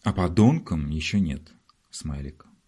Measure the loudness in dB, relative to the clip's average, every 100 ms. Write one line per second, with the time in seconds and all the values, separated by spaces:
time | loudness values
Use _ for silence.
0 | -4 -2 0 6 6 6 -2 -4 -4 -4
1 | -2 0 0 -4 -12 _ _ _ _ -12
2 | -10 -8 -10 -16 -20 _